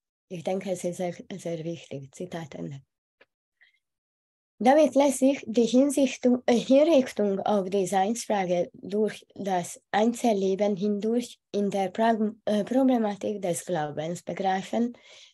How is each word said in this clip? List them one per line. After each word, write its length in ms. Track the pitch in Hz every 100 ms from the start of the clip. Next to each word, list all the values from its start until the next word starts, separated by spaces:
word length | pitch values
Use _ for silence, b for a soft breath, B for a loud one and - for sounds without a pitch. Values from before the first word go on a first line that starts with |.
| _ _ -
Ich 160 | 175
denke, 280 | 175 190 190
es 120 | 180
ist 140 | 180 175
sehr, 160 | 180 175 - 185
sehr 280 | 170 165
wichtig. 480 | 160 165 - 139 135
Zitat 420 | - 180 170 160 -
Ende. 260 | 170 139 _ _ _ _ _ _ _ _ b b _ _ _ _ _ _ _ -
Damit 360 | 214 294 294
lässt 240 | 269 285 254
sich 260 | 262 269 -
die 200 | 220 226
Hinsichtung, 760 | 247 285 269 262 - 254 247 -
äh, 80 |
Hinrichtung 880 | 233 175 269 311 294 254 - 208 196
auf 280 | - 208 185
die 180 | 196 185
Seinsfrage 840 | 196 190 233 - 180 180 180 -
durch 540 | - 185 208 208 - -
das 460 | - 196 180 175 - -
Einzelleben 840 | 202 226 233 240 202 190 190 202 190
hindurch 600 | 208 202 214 240 247 - _
in 180 | 208 202
der 200 | 196 190
Prag-, 440 | 185 226 220 214 - -
äh, 180 | 214
Problematik 800 | 202 254 269 247 214 202 208 208
des 240 | 185 170 -
Glaubens 560 | 170 151 147 160 175
begreifen, 720 | - 175 190 190 185 226 240 240 B B B